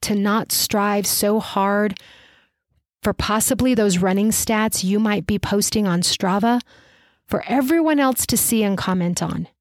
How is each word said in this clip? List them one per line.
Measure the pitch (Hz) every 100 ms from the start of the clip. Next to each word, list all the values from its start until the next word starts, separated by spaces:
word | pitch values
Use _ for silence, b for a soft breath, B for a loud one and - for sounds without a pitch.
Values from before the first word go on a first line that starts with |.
to | -
not | 208 202 214 -
strive | - - 214 202 208 202
so | - 208 220
hard | 208 - 196 202 208 196 B B B B B B B B _ _
for | -
possibly | 190 - 214 - 247 254
those | 247 208 175
running | 190 190 208
stats | 214 - 220 220 214
you | 185 202
might | 214 208 160
be | 208
posting | - 202 202 220 208
on | 175
Strava | 180 - 190 190 226 240 - b b b b b _
for | - -
everyone | 254 262 330 320 302
else | 269 247
to | - 240
see | - 226
and | 208 196
comment | - 185 175 175
on. | 170 165 170 _